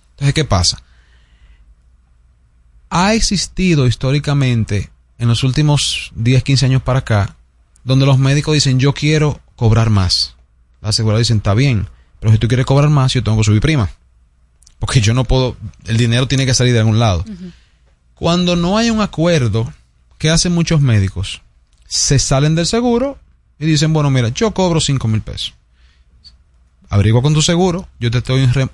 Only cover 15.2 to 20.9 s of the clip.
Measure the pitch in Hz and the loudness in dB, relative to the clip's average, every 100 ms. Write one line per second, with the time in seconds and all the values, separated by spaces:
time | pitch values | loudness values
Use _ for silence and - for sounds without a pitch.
15.2 | 123 131 127 - 110 - - 113 120 120 | 0 0 0 -6 -16 -16 -4 0 0 0
16.2 | 131 135 127 117 123 117 110 110 113 87 | 0 -2 0 0 2 2 2 2 2 0
17.2 | 220 180 180 - _ _ _ _ _ - | -4 -12 -16 -18 _ _ _ _ _ -6
18.2 | 165 175 175 175 170 208 233 220 202 - | -2 0 0 0 0 0 0 0 -2 -2
19.2 | 170 160 120 110 120 - _ _ _ - | 0 2 0 -2 -4 -10 _ _ _ -4
20.2 | 156 165 175 170 165 160 135 | 0 0 0 0 0 0 2